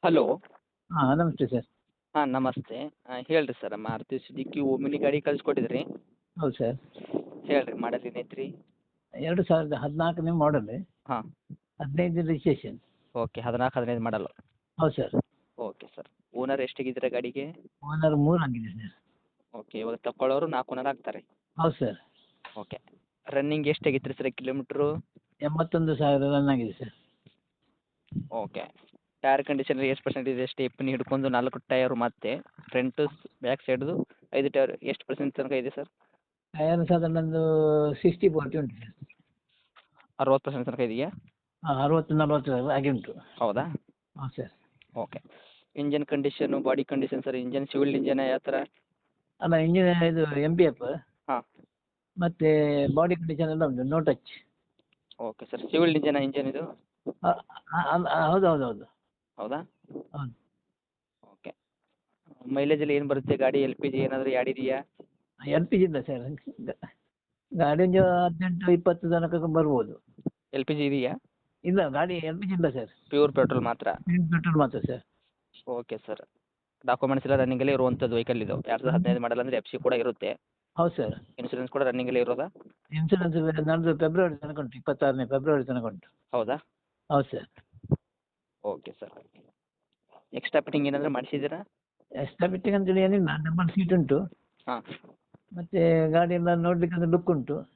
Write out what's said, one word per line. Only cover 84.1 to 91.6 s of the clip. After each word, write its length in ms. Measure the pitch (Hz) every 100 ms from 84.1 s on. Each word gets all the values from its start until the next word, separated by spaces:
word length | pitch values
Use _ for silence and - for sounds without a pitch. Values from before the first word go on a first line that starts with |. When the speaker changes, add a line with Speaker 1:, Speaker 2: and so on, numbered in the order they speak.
| 165 180 147
Speaker 2:
ತನಕ 240 | 151 151
ಉಂಟು, 180 | 135 123
ಇಪ್ಪತ್ತಾರನೇ 480 | - 139 139 131 120
ಫೆಬ್ರವರಿ 400 | 139 139 147 127
ತನಕ 180 | 127
ಉಂಟು. 540 | 113 175 - _ _ 123
Speaker 1:
ಹೌದಾ? 180 | 110 143 - _ _ _ _
Speaker 2:
ಹೌದು 200 | 151 135
ಸರ್. 160 | - - _ _ - - - _ _ _ _ _ _
Speaker 1:
ಓಕೆ 280 | 104 85 -
ಸರ್. 200 | - - - - _ _ _ _ _ _ _ _ - _
ಎಕ್ಸ್ಟ್ರಾ 280 | - - 156
ಫಿಟ್ಟಿಂಗ್ 260 | - 151 143
ಏನಾದ್ರು 220 | 139 147
ಮಾಡಿಸಿದ್ದೀರಾ? 540 | 135 - 147 143 160